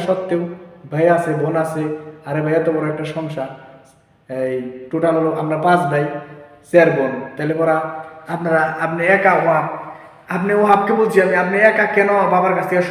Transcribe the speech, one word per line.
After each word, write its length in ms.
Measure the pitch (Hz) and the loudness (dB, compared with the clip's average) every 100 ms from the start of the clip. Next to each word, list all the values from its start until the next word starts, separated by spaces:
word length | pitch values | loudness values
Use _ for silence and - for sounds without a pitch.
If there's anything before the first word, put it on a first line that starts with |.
| 175 | -2
সত্ত্বেও 360 | 185 - 170 175 - - - - | -2 -2 -4 -4 -10 -18 -20 -8
ভাই 140 | 147 170 170 | 0 2 2
আছে, 140 | 165 147 | 0 -2
বোন 140 | 151 160 | -2 -2
আছে, 180 | 160 156 151 151 - - 143 | -2 -4 -6 -6 -12 -16 -6
আরে 120 | 151 | -4
ভাই 100 | 151 165 | 0 0
এত 80 | 160 | 0
বড় 100 | 156 151 | 0 -2
একটা 120 | 151 151 | -4 -8
সংসার, 360 | 165 156 143 131 - - - - _ _ _ - | -8 -8 -8 -10 -12 -20 -20 -20 _ _ _ -12
এই 260 | 131 131 127 123 - - | -6 -4 -4 -6 -12 -8
টোটাল 240 | 160 165 160 | -2 0 2
হলো 120 | 160 156 | 0 -2
আমরা 140 | 151 156 175 | -2 0 2
পাঁচ 140 | 175 147 | 4 2
ভাই, 120 | 147 147 - - - - - - | -2 -2 -6 -12 -18 -20 -20 2
চার 180 | 175 160 143 | 6 6 4
বোন, 160 | 131 123 - | -2 -4 -10
তাহলে 200 | - 151 160 | -6 -4 0
পরা 160 | 160 160 160 - - - - | 2 0 -2 -10 -14 -18 -10
আপনারা, 280 | 170 170 160 160 160 | -6 0 2 0 -2
আপনি 180 | 165 170 170 196 | -4 -2 2 2
একা 160 | 190 165 | 4 2
ওয়াব, 240 | 165 156 147 - - - - - - 185 | 2 0 -2 -8 -14 -18 -20 -20 -8 -4
আপনি 160 | 196 208 | 0 2
ওয়াবকে 320 | 208 202 202 226 | 4 4 4 2
বলছি 160 | 214 190 | 2 4
আমি, 100 | 185 180 | 4 2
আপনি 140 | 180 196 214 | 0 2 4
একা 160 | 214 208 208 | 4 2 2
কেন 140 | 196 202 180 | 2 2 2
বাবার 200 | 180 185 180 | 2 2 0
কাছ 100 | - | 0
থেকে 120 | 180 180 | 0 0